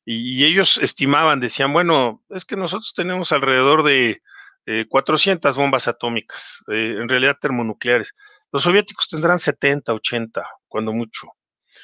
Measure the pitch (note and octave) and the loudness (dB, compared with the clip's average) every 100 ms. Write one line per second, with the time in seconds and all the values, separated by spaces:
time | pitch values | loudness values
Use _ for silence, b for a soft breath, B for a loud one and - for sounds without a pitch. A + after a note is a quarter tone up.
0 | - A2+ B2 B2+ D3 F3+ F#3 - C3 - | -8 -6 -4 0 2 2 2 0 -2 0
1 | C#3 C#3+ D#3+ C#3 B2 - C#3 D3+ F3 D#3 | 2 4 4 2 -2 -2 0 2 2 2
2 | B2 A2 _ F#3+ - G3 F3+ F#3+ - - | 2 -2 _ -14 -8 -6 -4 -6 -8 -6
3 | F3 F#3 F3 D3 C3+ C3 C3+ D#3 D3 C#3 | -4 -4 -2 0 2 4 4 4 4 2
4 | A#2+ G2+ B B B B - A2 A2 C3+ | 2 -2 B B B B -6 -6 0 0
5 | C3+ D#3 G3 F3+ F#3 B2+ C#3 C3 - - | 2 2 2 2 0 0 0 0 -2 -4
6 | A#2+ A#2 - - - - - A2 A2 G#2+ | -4 -4 -6 -14 -16 -16 -6 -4 -2 -4
7 | A#2+ C3 C3+ C#3+ D3 B2 A2+ G#2 A#2+ A#2+ | -2 2 2 0 -2 -2 -2 -4 0 2
8 | G#2 b b b _ C#3 D#3 F#3+ G3+ - | 0 b b b _ -2 2 2 2 -4
9 | - D#3 E3 F3 - - C#3+ C#3+ - A2+ | -6 0 0 2 0 0 0 0 -2 -4
10 | - A#2+ A2+ F#2 E2 - _ G#2+ A2 A2+ | -4 -4 -4 -8 -10 -14 _ -4 -2 -4
11 | A2+ - - _ _ _ B B | -6 -10 -16 _ _ _ B B